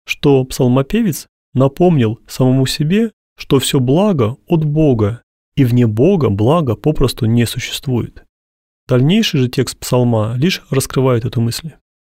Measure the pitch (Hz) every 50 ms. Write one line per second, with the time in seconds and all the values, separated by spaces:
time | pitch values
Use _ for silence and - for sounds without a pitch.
0 | _ - - - - 147 139 135 131 131 - - 135 123 123 135 139 - - 220
1 | 240 202 139 - - _ _ _ _ _ - 123 135 135 - - 180 180 170 143
2 | 117 107 110 - _ - - - 131 127 127 135 131 131 - - 151 151 185 208
3 | 233 220 - _ _ _ _ - - - 147 135 - - - 143 127 123 135 170
4 | 202 214 196 143 117 107 123 - _ - 170 165 156 151 147 156 156 147 131 107
5 | 107 101 113 - _ _ _ _ _ _ - - 139 120 120 123 123 113 107 110
6 | 131 180 202 175 139 110 101 98 107 120 156 175 160 123 104 - - 147 156 -
7 | 147 120 - - 120 110 113 120 117 110 - - - - - - - 135 127 113
8 | - - - - _ _ _ _ _ _ _ _ _ _ _ _ _ - 127 123
9 | 127 147 185 226 214 - - 147 127 120 - - 123 - - - - - - 123
10 | 123 120 117 110 104 110 117 123 135 185 - - - - 143 135 131 - - 139
11 | 127 135 127 117 113 117 - 117 117 117 117 - - 156 - _ _ _ _ _
12 | _